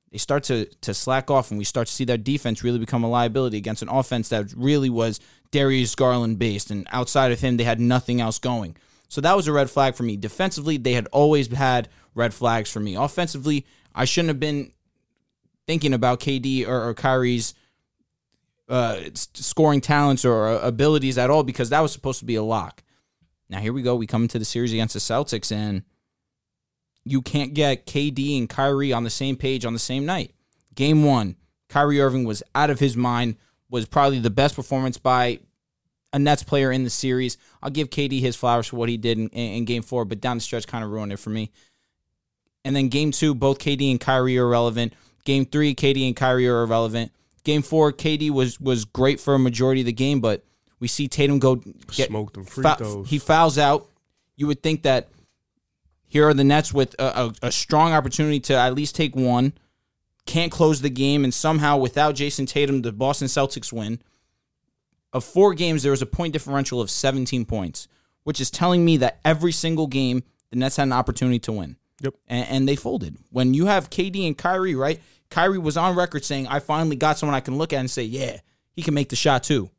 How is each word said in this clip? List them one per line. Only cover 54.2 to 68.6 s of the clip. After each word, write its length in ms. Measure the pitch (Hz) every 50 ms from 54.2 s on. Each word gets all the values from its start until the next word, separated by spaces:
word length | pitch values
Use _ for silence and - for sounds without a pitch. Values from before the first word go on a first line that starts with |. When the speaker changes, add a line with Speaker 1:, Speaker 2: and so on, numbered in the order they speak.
| _ _ _
Speaker 1:
You 100 | - 143
would 160 | 147 147 - -
think 200 | 160 156 156 -
that 260 | 143 131 120 - - _ _ _ _ _ _ _ _ _ _ _ _ _ _ _ _ _ _ _
here 200 | _ - 147 151
are 60 | 151 147
the 100 | 135 139
Nets 280 | 139 147 151 151 - -
with 220 | 143 135 - - -
a, 60 | 131 131 - 123 123 117 107 - -
a, 60 | 120
a 40 | -
strong 400 | - - - 151 151 165 165 160
opportunity 480 | 151 131 113 - - 151 151 147 143
to 140 | - - 139
at 180 | 127 123 127 127
least 200 | 143 151 139 -
take 200 | - 160 139 131
one, 380 | 135 127 123 123 123 131 139 - - _ _ _ _ _ _ _ _ _ _ _ _ _
can't 260 | - - 165 170 165 -
close 280 | - 165 156 156 131
the 80 | 135 143
game, 360 | 127 127 135 139 143 147 139
and 100 | 127 120
somehow 420 | - - 156 160 151 147 147 147
without 380 | 139 131 131 - 143 151 156 143
Jason 320 | 131 143 147 - - 135
Tatum, 340 | - - 147 147 139 139 131 117
the 100 | 117 101
Boston 360 | 104 131 135 143 - 139 127
Celtics 440 | - 151 135 135 - 120 107 - 120
win. 280 | 117 107 107 117 117 - _ _ _ _ _ _ _ _ _ _ _ _ _ _ _ _ _ _ _ _ _ -
Of 120 | 131 -
four 280 | - - 180 202 208 180
games, 300 | 151 175 170 160 147 127
there 80 | 143
was 100 | 139 123
a 60 | 123
point 260 | - - - 170 165 143
differential 480 | 156 - 143 139 139 135 - 127 123
of 100 | 110 98
seventeen 540 | - - - 135 135 135 127 - 135 123 113
points, 440 | - 117 104 92 85 - - - - _ _ _ _ _ _ _
which 160 | 151 151 -
is 100 | 131 -
telling 340 | - -